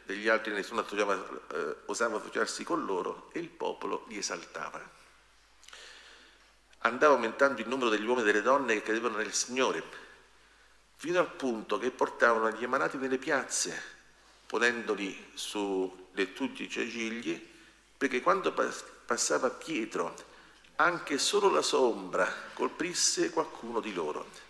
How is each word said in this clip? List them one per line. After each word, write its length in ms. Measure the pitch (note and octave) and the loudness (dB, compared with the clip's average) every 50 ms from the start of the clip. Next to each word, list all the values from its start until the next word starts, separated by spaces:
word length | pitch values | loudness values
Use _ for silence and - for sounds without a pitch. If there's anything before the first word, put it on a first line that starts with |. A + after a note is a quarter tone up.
| _ | _
degli 240 | - G2+ G#2 G#2+ A2+ | -8 -8 -2 0 2
altri 240 | A2 G#2+ - A2 | 2 2 0 -2
nessuno 340 | G#2 G2+ F#2 - A#2 A2+ G2 - | -4 -4 -4 -2 -4 -4 -4 -2
osava, 520 | G#2 G#2 G#2 G2+ G2 F#2 F2 - C2 - - - | 0 0 2 2 0 -2 -2 -8 -12 -12 -12 -8
eh, 260 | - E2+ D#2 D#2 - - - | -6 -4 -4 -4 -6 -8 -6
osava 320 | - G#2 - A#2 A#2 A2 G#2+ | -6 -2 0 0 0 0 -4
associarsi 440 | G2 - - A#2 A2 - - - | -6 -4 -2 -2 -2 -2 -2 -8
con 220 | A2 - E3+ D#3+ G#2+ | -4 -2 -2 -2 0
loro, 460 | G2 G2 F2 - G2 G2 - - - | -2 -2 -2 -2 -4 -6 -8 -14 -8
e 80 | - D#3 | -8 -8
il 80 | E3+ D#3+ | -8 -8
popolo 560 | - - - F2+ - - - G2+ G2+ - - | -8 -6 -4 -4 -4 -4 -4 -6 -6 -6 -8
li 100 | - A2 | -10 -8
esaltava. 640 | G2+ F#2 - F#2+ E2+ E2+ - - - D#2 D#2 D#2 D#2 - - - - - - - _ _ _ _ - _ _ - _ - - - - - - - - - - - - - - - - - _ _ _ _ _ - _ | -6 -6 -6 -6 -6 -10 -12 -10 -10 -8 -8 -10 -12 -14 -16 -20 -20 -20 -20 -20 _ _ _ _ -20 _ _ -20 _ -20 -20 -20 -20 -20 -20 -20 -20 -20 -20 -20 -20 -20 -20 -20 -20 -20 _ _ _ _ _ -18 _
Andava 320 | - A#2 A#2 B2+ E3 D3+ C#3 | -2 -2 2 6 8 8 8
aumentando 460 | B2 A2+ A2+ A2 - C#3 C#3 C3 A#2 | 6 4 -2 2 4 2 4 4 -2
il 60 | A2 | -4
numero 240 | A2+ B2+ C3+ B2+ A#2 | -4 -2 0 2 2
degli 160 | G#2+ G#2 G#2+ | 2 2 2
uomini 160 | A2+ B2+ B2+ | 2 2 4
e 80 | A2+ G#2 | 4 4
delle 120 | G#2 G#2+ G#2+ | 4 4 4
donne 300 | B2 C3+ C#3+ C3+ A#2 A2+ | 4 4 4 4 2 0
che 80 | G#2 | 0
credevano 340 | - - A2 A#2 A#2 A#2+ A2 | 2 0 -2 0 0 -2 -2
nel 180 | G#2+ G#2+ G2 - | -2 -4 -2 -2
Signore, 480 | - - - B2 C3 C3 G#2+ F2 - - - - - - - - - - _ _ - _ _ _ _ - _ _ - _ _ _ | -2 -2 -2 0 2 2 2 2 -2 -6 -8 -16 -18 -18 -20 -20 -20 -20 _ _ -20 _ _ _ _ -20 _ _ -20 _ _ _
fino 240 | - - D#3 F3 F3+ | -12 -4 2 2 2
al 140 | D#3+ - | 2 2
punto 440 | - - C#3 B2+ A2+ A2 F#2+ - G#2 G2+ | 0 -2 -2 0 0 -2 -2 -2 -2 0
che 120 | A2+ B2+ | 0 -2
portavano 680 | - - C#3+ C3+ - - C3 A#2+ A#2 A2 A2 A2+ G#2+ | 0 0 0 0 4 4 6 6 6 6 4 2 0
gli 60 | A2 | -2
emanati 360 | A#2+ A#2+ B2+ C#3 D#3+ E3+ - C3+ | -2 0 2 2 2 0 0 -2
nelle 200 | C3 C3 C3 C3 | 0 0 0 -2
piazze, 640 | - D#3+ - - - - - - - A#2 G#2 - - - - - - - _ _ _ - - - _ | 0 0 0 0 0 0 -2 -2 -2 -2 -4 -8 -10 -12 -16 -20 -20 -20 _ _ _ -20 -20 -20 _
ponendoli 840 | - - A2 A#2+ A#2+ A#2+ A#2 G#2+ G#2+ G#2 F#2+ G2+ F#2 F2+ - - - - | -4 0 4 4 4 4 2 0 -2 -2 0 -2 -4 -6 -8 -16 -14 -10
su 760 | - - - - G#2 G2+ G2+ F#2+ F#2+ F#2 F#2 - - - - | -10 -8 -4 -2 -2 0 2 2 0 0 -2 -4 -12 -20 -8
lettucci 560 | - G2+ F#2+ F#2 - - C#3 B2 G#2+ - - - | -2 -2 -2 -2 -2 -6 -6 -4 -4 -8 -8 -6
e 160 | - B2 A#2+ A#2 | -4 -4 -4 -4
gigli, 600 | A2+ A#2+ A2+ A2+ A2+ A#2 - - - - - - - - - - - _ _ _ _ | -2 -4 -4 -4 -4 -4 -4 -4 -6 -6 -8 -18 -20 -20 -20 -20 -20 _ _ _ _
perché 260 | _ C#3 C3 B2+ B2+ | _ -2 0 0 2
quando 300 | - E3+ G3 F#3+ - - | 2 2 2 4 2 0
pas-, 320 | - - B2+ C3 - - - - - - - | 0 0 -2 -2 -2 -8 -12 -16 -20 -20 -4
passava 460 | - A#2+ A2+ - - D3 C#3+ C3 B2 | -4 0 0 2 2 2 2 2 0
Pietro, 640 | - - - D#3 D#3+ G#2+ A2+ - - E2+ E2+ - - - - - - - - - - - - - - | -2 -4 -8 -4 -4 -4 -4 -2 -2 -4 -4 -4 -6 -12 -18 -20 -20 -20 -20 -20 -20 -20 -20 -10 0
anche 420 | - D#3 E3+ F3 D#3 - - D3 B2+ | 2 2 2 2 0 -4 -2 0 0
solo 320 | - - - G3+ G3+ F#3+ | 2 2 4 4 4 6
la 120 | E3 D#3 | 4 4
sua 180 | C#3+ - - C3+ | 2 4 4 6
ombra 520 | C3 A#2+ G#2 G2 F#2+ F2 F#2 F2+ F#2 F2+ - - - - - | 6 4 4 0 -6 -2 0 2 2 2 0 -6 -10 -12 -4
colpisse 760 | - B2 - - - D3+ F3+ E3+ - - - - F#3 E3+ E3 | -2 -2 -2 -2 -4 -6 -2 0 2 2 2 4 2 0 2
qualcuno 500 | - E3 D3+ - - - - A2+ A#2+ A2 | 2 0 -2 -2 -6 -12 -10 -4 -4 -2
di 120 | G2+ A2 | -2 -2
loro. 540 | G2 F2 D#2+ D2+ - - - - - - - | -4 -2 -4 -2 -4 -6 -8 -12 -16 -20 -20